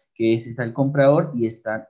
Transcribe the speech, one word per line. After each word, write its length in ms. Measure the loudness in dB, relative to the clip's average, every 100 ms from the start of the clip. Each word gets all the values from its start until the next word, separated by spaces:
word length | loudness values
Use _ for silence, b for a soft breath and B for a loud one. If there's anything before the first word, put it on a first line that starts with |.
| _
que 220 | -2 0 0
es, 100 | -2
está 180 | -8
el 100 | -4
comprador 580 | -2 0 4 4 4 0 -2
y 120 | -4
están 380 | -4 -8 -8